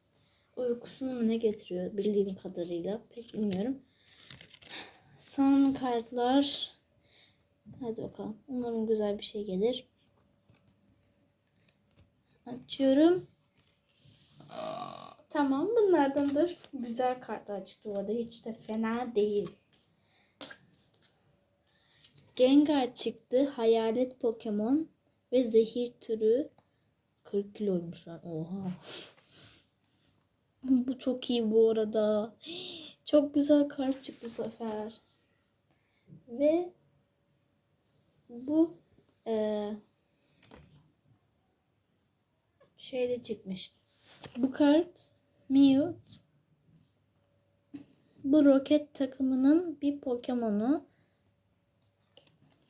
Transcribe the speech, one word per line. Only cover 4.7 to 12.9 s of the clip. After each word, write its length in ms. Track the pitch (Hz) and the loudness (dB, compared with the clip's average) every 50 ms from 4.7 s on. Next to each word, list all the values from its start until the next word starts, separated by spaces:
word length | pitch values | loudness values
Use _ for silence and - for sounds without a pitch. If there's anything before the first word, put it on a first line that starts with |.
| - - - - - _ _ _ _ | -16 -16 -16 -18 -20 _ _ _ _
Son 560 | - - - - 277 277 277 277 277 277 269 269 | -10 -10 -4 0 2 4 4 6 6 4 4 2
kartlar. 1000 | 269 254 247 240 233 226 - 247 247 240 247 262 285 285 277 - - - - - _ _ _ _ _ _ _ _ - - _ _ _ _ _ _ _ _ 214 - - | 0 -2 -2 -2 -4 -4 -4 -4 0 2 2 4 4 2 0 -2 -6 -8 -10 -14 _ _ _ _ _ _ _ _ -20 -20 _ _ _ _ _ _ _ _ -20 -16 -12
Hadi 220 | 254 233 220 - - | -10 -10 -8 -8 -10
bakalım. 340 | - - - 202 208 220 - _ | -12 -10 -12 -12 -12 -12 -14 _
Umarım 400 | - 262 247 240 233 226 226 220 | -10 -8 -6 -6 -4 -4 -2 -2
güzel 300 | 220 220 214 208 208 202 | 0 0 0 0 -2 -2
bir 60 | 214 - | -2 -4
şey 220 | - - 214 208 | -4 -4 -6 -6
gelir. 420 | 202 185 185 208 247 254 254 - _ _ _ _ _ _ _ _ _ _ _ _ _ _ _ _ _ _ _ _ _ _ _ _ _ _ _ _ _ _ _ _ _ _ _ _ _ _ _ _ _ _ _ _ _ _ _ _ _ _ _ - | -4 -2 0 0 0 -2 -4 -10 _ _ _ _ _ _ _ _ _ _ _ _ _ _ _ _ _ _ _ _ _ _ _ _ _ _ _ _ _ _ _ _ _ _ _ _ _ _ _ _ _ _ _ _ _ _ _ _ _ _ _ -16
Açıyorum. 840 | 240 247 - - - - - 269 269 | -14 -14 -14 -14 -10 -2 2 4 4